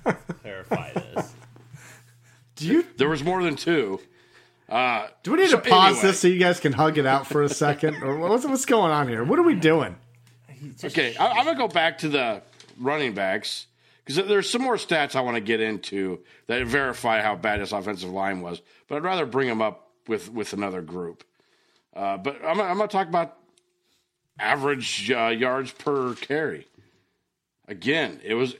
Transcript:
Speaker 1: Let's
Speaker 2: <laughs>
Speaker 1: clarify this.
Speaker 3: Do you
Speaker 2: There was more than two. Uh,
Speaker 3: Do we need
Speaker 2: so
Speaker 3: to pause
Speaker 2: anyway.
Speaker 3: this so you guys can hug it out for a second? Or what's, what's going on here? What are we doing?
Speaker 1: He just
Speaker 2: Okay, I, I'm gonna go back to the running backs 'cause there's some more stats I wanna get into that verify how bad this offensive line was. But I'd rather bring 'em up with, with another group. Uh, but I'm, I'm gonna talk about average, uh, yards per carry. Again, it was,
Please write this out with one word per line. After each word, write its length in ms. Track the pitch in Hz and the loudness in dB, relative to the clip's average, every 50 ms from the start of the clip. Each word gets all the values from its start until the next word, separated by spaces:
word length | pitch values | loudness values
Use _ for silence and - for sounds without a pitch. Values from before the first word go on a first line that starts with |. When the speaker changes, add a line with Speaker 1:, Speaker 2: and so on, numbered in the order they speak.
| - | -4
Speaker 1:
Let's 280 | - - - - - 170 | -4 -4 -4 -6 -14 -14
Speaker 2:
<laughs> 80 | - | -14
Speaker 1:
clarify 520 | - 107 98 95 92 - 220 - 80 69 - | -14 -14 -14 -14 -8 -6 -6 -6 -6 -6 -8
this. 400 | 180 - - - 202 - - - - - - - - - - - - - - - - - _ _ _ _ _ _ _ _ _ _ | -10 -10 -8 -8 -8 -8 -10 -14 -20 -20 -20 -20 -20 -20 -20 -20 -20 -20 -20 -20 -20 -20 _ _ _ _ _ _ _ _ _ _
Speaker 3:
Do 120 | - 151 | -8 -2
you 180 | 170 269 339 339 - - | 0 2 2 0 0 0
Speaker 2:
There 120 | - - 151 | 0 0 0
was 140 | 160 131 147 | 0 0 -2
more 200 | 170 185 185 175 | -2 0 0 0
than 120 | 160 139 | 0 -2
two. 440 | 127 - 170 170 147 113 98 95 - - - _ _ _ _ _ - _ _ _ _ _ | -2 0 2 2 2 2 0 -4 -6 -8 -14 _ _ _ _ _ -20 _ _ _ _ _
Uh, 400 | - - 120 127 123 117 104 104 - - _ | -4 0 0 2 2 0 -2 -4 -6 -12 _
Speaker 3:
Do 100 | - 180 | -4 0
we 60 | 294 349 | 2 4
need 100 | 381 339 | 4 6
Speaker 2:
so 100 | 262 185 | 4 4
Speaker 3:
to 100 | - 247 | 6 6
pause 220 | 185 180 190 196 196 | 8 8 8 8 6
Speaker 2:
anyway. 40 | - 196 | 6 4
Speaker 3:
this 120 | 190 180 - | 2 4 4
so 60 | - | 4
you 120 | 180 185 175 | 4 6 6
guys 200 | 180 175 175 - | 4 4 2 2
can 140 | - 147 127 | 0 0 2
hug 240 | 139 156 156 156 | 2 2 2 4
it 80 | 151 135 | 2 2
out 220 | 135 135 139 127 | 2 2 2 0
for 160 | - - 147 143 | 0 0 0 0
a 60 | 139 | 0
second? 520 | 143 - 151 143 143 - 160 156 151 - | 0 0 0 0 2 2 0 -2 -2 -2
Or 160 | 139 135 139 | -4 -4 -4
what's, 280 | 156 170 185 220 247 277 | -2 0 2 2 2 2
what's 200 | 285 262 247 - | 0 -2 -2 2
going 260 | - 240 220 185 160 | 2 4 4 4 4
on 160 | 151 147 139 | 2 2 0
here? 160 | 123 117 110 120 | 0 -2 -2 0
What 140 | 160 269 | 2 2
are 60 | 349 339 | 4 4
we 100 | 339 254 | 4 4
doing? 400 | 175 156 156 165 156 120 92 85 - _ _ _ _ _ _ _ _ _ - | 4 4 4 4 4 2 -2 -6 -12 _ _ _ _ _ _ _ _ _ -20
Speaker 1:
He 200 | 139 - 147 135 | -20 -18 -18 -18
just 160 | - - - | -14 -12 -10
Speaker 2:
Okay, 300 | - - 165 135 117 113 | -4 -2 0 0 0 2
I, 100 | 147 170 | 2 2
I'm 180 | - - 233 277 | 2 4 2 2
gonna 120 | 320 320 | 2 0
go 100 | 269 240 | 0 -2
back 320 | 196 - 170 160 165 165 - | 0 2 2 2 2 0 -2
to 100 | 160 151 | -2 -2
the 320 | 143 139 123 113 104 95 - - - - - - - - | 0 0 0 -2 -4 -6 -10 -16 -20 -20 -20 -20 -12 -6
running 340 | 123 135 151 151 139 120 98 | -2 -2 -2 0 -2 -2 -2
backs 540 | 101 95 95 98 110 - - - - - _ _ _ _ _ _ _ _ | -2 -2 -2 -2 -2 -4 -8 -10 -12 -14 _ _ _ _ _ _ _ _
'cause 100 | - 135 | -4 -4
there's 340 | 180 190 208 208 196 - - | -2 0 2 2 2 2 0
some 120 | - 240 269 | -2 -2 0
more 120 | 254 226 | 0 0
stats 380 | - - - 170 156 143 135 - | -2 0 0 0 0 0 0 0
I 60 | 135 | -2
wanna 200 | 127 123 117 113 | 0 0 -2 -2
get 180 | 101 113 113 110 | 0 0 0 0
into 600 | 110 110 107 92 - - 98 98 95 92 90 - - - - - _ | 0 -2 -4 -6 -8 -6 -6 -4 -4 -4 -6 -8 -12 -18 -20 -12 _
that 180 | - 117 127 123 | -4 -2 -2 0
verify 560 | 113 135 143 135 127 113 - - 117 113 110 | 0 0 0 0 -2 -4 -2 0 2 2 2
how 140 | 107 107 101 | 2 0 0
bad 240 | 85 98 107 104 101 | 0 0 0 0 0
this 100 | 98 92 107 | -2 -4 -4
offensive 360 | 101 92 107 101 87 92 90 | -4 -4 -6 -6 -6 -8 -8
line 320 | 92 98 95 98 95 90 | -6 -4 -2 -2 -4 -4
was. 200 | 87 87 87 - - _ _ _ _ | -6 -8 -10 -12 -14 _ _ _ _
But 80 | - 143 | -8 -6
I'd 80 | 151 165 | -4 -4
rather 220 | 185 185 175 147 | -2 -2 -2 -2
bring 220 | 120 113 135 135 123 | -2 0 0 0 0
'em 120 | 113 110 | 0 0
up 300 | 110 107 101 - - _ _ _ _ | 0 -2 -2 -6 -16 _ _ _ _
with, 240 | - 110 101 - 107 | -4 -4 -4 -4 -6
with 220 | 120 110 101 - 101 | -8 -8 -6 -6 -6
another 280 | 98 104 98 92 90 | -6 -4 -4 -6 -8
group. 420 | 82 78 87 90 87 85 85 - - _ _ _ _ _ _ _ _ _ _ _ _ _ - | -10 -10 -10 -10 -10 -10 -12 -16 -20 _ _ _ _ _ _ _ _ _ _ _ _ _ -10
Uh, 220 | 95 101 98 98 | -6 -4 -4 -4
but 200 | 95 95 139 185 240 - | -4 -6 -8 -8 -4 -4
I'm, 160 | 160 170 208 | -2 0 0
I'm 180 | 202 180 175 | 0 0 0
gonna 100 | - 320 | -2 -2
talk 200 | 302 - - 185 | 0 0 -2 -2
about 300 | 160 170 170 165 - - _ _ _ _ _ _ _ _ _ _ _ _ _ _ _ _ _ _ _ _ - | 0 0 -2 -2 -2 -8 _ _ _ _ _ _ _ _ _ _ _ _ _ _ _ _ _ _ _ _ -4
average, 720 | 107 107 135 143 135 143 143 131 110 - - 101 101 113 | -2 0 0 0 0 0 0 -2 -4 -6 -6 -4 -2 0
uh, 160 | 131 117 113 | 0 2 2
yards 440 | 113 117 113 127 127 127 135 131 123 | 0 2 0 0 0 0 -2 -4 -6
per 440 | - - - 151 143 135 127 123 117 | -12 -8 -4 -2 0 0 -2 -2 -6
carry. 520 | - - - 143 156 156 120 - - - _ _ - _ _ _ _ _ _ _ _ _ _ _ _ _ _ _ _ _ | -8 -6 -4 -2 -2 -2 -4 -6 -8 -14 _ _ -20 _ _ _ _ _ _ _ _ _ _ _ _ _ _ _ _ _
Again, 520 | - 104 85 87 131 156 165 139 98 69 - - | -16 -14 -4 -2 0 0 0 0 -2 -6 -8 -6
it 120 | 101 110 | -4 -2
was, 200 | 120 131 123 123 - | -2 -2 -2 -4 -8